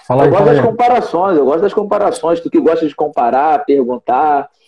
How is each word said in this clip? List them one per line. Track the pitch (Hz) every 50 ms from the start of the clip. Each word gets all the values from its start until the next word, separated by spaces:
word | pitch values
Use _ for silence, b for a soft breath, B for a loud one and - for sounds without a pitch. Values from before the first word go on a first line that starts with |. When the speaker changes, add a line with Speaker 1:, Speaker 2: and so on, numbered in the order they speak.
| b -
Speaker 1:
Fala | 127 131
Speaker 2:
Eu | 139
Speaker 1:
aí, | 143
Speaker 2:
gosto | 156 190 202
Speaker 1:
fala | - 156
Speaker 2:
das | 139 123
Speaker 1:
aí. | 226
Speaker 2:
comparações, | 220 - 240 247 247 233 - - - 165 185 196 185 151
eu | 135
gosto | 127 147 170
das | 196 196 -
comparações. | 214 208 202 208 208 202 180 - - - 165 170 -
Tu | - -
que | - 170
gosta | - 156 165 165 160 151
de | -
comparar, | - 156 151 - - 123 120 120 131 143 160 156 131 -
perguntar, | - 139 139 127 117 127 120 - - 123 131 151 156 147 143 131 - b b b